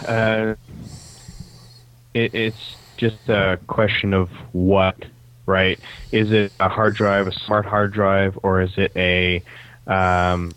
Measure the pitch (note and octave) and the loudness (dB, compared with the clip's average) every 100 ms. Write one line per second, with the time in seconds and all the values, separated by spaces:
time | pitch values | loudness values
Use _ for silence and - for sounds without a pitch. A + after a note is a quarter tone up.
0 | - A2+ A2 A2 A2 A2 - - - - | -4 0 2 0 -2 -4 -12 -18 -18 -18
1 | - - - - - - - - - - | -20 -20 -20 -20 -20 -20 -20 -20 -20 -20
2 | - A#2 A#2 A2 A2 A2 - - - - | -6 -2 -2 0 -4 -6 -16 -20 -18 -4
3 | A#2 G#2+ - G#2 F#2+ F2+ - - G#2 - | -4 -2 -2 2 2 -2 -4 0 0 0
4 | G2+ F#2+ F2+ - - F2+ F#2 G2 F#2+ - | 0 0 0 -6 -8 -2 2 4 2 -2
5 | - - - - - F#2+ F#2 - - - | -14 -20 -20 -12 -2 2 2 -2 -8 -18
6 | - G#2+ G#2+ A2 G2+ - F#2+ - G#2+ G#2 | -4 0 2 2 0 0 -2 2 0 2
7 | G#2 G2 F#2+ - - G#2+ G2 G#2 G2+ G#2 | 2 2 0 -4 -2 0 0 0 0 0
8 | G2 G2 G2 F#2+ G2 F#2 F#2 F#2+ F#2+ F2+ | 2 4 2 0 0 2 0 0 -2 0
9 | F2+ F2+ F2+ F2 - - - - - F#2+ | 0 2 2 0 -4 -20 -20 -16 -2 0
10 | F#2 F2+ F2+ F2+ E2+ | 2 2 2 0 -4